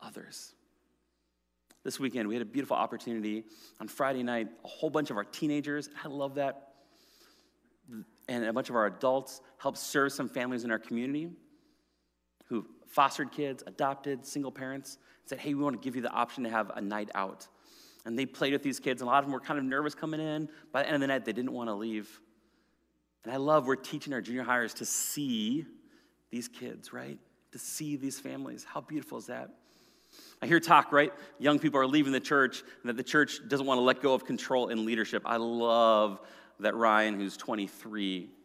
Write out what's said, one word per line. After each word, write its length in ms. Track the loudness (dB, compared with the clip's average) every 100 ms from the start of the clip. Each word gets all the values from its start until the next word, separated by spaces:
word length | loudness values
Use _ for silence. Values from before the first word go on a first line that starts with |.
others?" 540 | -18 -16 -16 -16 -18 _ _ _ _ _ _ _ _ _ _ _ _ _
This 160 | -8 -4
weekend, 300 | -4 -2 -2
we 60 |
had 80 | -2
a 20 |
beautiful 320 | -4 -4 0 0
opportunity. 680 | 0 -4 -6 -4 -2 -4 -8 -18 -20 -14
On 80 | -10
Friday 340 | -2 -2 0
night, 260 | -2 -2 -4 -8
a 40 | -16
whole 220 | -6 -2
bunch 200 | 0 -2
of 60 | -2
our 80 |
teenagers, 640 | -6 -4 -2 -2 -2 -6 -6 -10
I 40 | -10
love 260 | -6 -6
that, 400 | -2 -4 -4 -12 _ _ _ _ _ _ _ _ _ _ _ -18 -16 -16 _ -8
and 160 | -4
a 80 | -2
bunch 160 | 0 0
of 80 | 2
our 80 |
adults 560 | 2 2 2 2 -2 -12 -20 -6
helped 220 | -4 -4
serve 340 | -2 2 2
some 160 | 0 -6
families 360 | -4 -4 -4
in 60 | -2
our 80 | -4
community 520 | -2 -4 -2 -4 -6 -10 _ _ _ _ _ _ _ _ _ _ -6
who 200 | -6 -6 -14 -4
fostered 460 | 2 2 2 -6
kids, 320 | -4 -6 -6 -10
adopted, 600 | -4 -2 -2 -6 -8 -6
single 260 | -6 -6
parents, 460 | -8 -10 -10 -12 -18 _ _
said, 140 | -12 -8
"Hey, 160 | -4
we 80 | -2
wanna 160 | 0 -2
give 180 | -4 -4
you 60 |
the 80 | -2
option 340 | -2 -2 -2
to 60 | -2
have 200 | 0 -2 -2
a 40 |
night 280 | -4 -4 -4
out." 340 | -4 -4 -6 -18 _ _ -20 -20 -16
And 140 | -6 -2
they 80 | -2
played 260 | 0 0
with 100 | 2
these 160 | 0 -2
kids, 240 | -2 -2
and 60 | 4
a 20 |
lot 80 | 4
of 60 |
them 80 | 4
were 80 | -2
kind 180 | -2 -2
of 60 |
nervous 300 | 0 0 -2
coming 260 | -4 -6 -4
in. 280 | -4 -4 -6 -10 -4
By 100 | -2
the 40 | 2
end 80 |
of 60 | 2
the 80 | 2
night, 160 | 0
they 80 | -2
didn't 200 | -2 -2
wanna 220 | -4 -4
leave. 460 | -4 -4 -6 -8 -16 _ _ _ _ _ _ _ _ _ _
And 80 | -6
I 40 | -2
love 300 | 4 4 4
we're 100 | 0
teaching 360 | -2 -8 -6
our 80 | -6
junior 240 | -4 -4
hires 280 | 0 2 0
to 120 | -4 -4
see 800 | -2 -2 -4 -2 0 0 -2 -4 -14 -20 _ _ _ _
these 180 | -10 -10
kids, 440 | -10 -12 -12 -14
right? 260 | -12 -12 -14 _ _ _
To 60 | -14
see 380 | -10 -6 -4 -4
these 220 | -4 -6
families. 460 | -8 -8 -8 -10
How 160 | -10 -10
beautiful 380 | -6 -8 -6 -10
is 80 | -8
that? 320 | -10 -10 -16 _ _ _ _ _ -20 -20 -6
I 60 | 4
hear 140 | 6
talk, 320 | 8 8 8
right? 200 | 6 4 2 -14 0
Young 200 | 4 4
people 220 | 6 4
are 60 | 6
leaving 260 | 6 6
the 80 | 2
church, 420 | 4 4 4 2 -14 -10
and 60 | -6
that 80 | -4
the 60 |
church 440 | 2 4 4 0 -2
doesn't 200 | 0 2
wanna 160 | 4
let 180 | 6 6
go 140 | 4
of 100 | 2
control 440 | 2 -4 0 2 2
in 180 | 0 0
leadership. 360 | 0 0 -2 0
I 100 | 0
love 840 | 0 0 4 6 8 8 6 0 -12 -20 -20 -4
that 140 | -2
Ryan, 400 | 4 6 6 4
who's 220 | 2 -4 -6
twenty-three 920 | -4 -4 -4 -8 -10 -4 -2 -2 -6 -16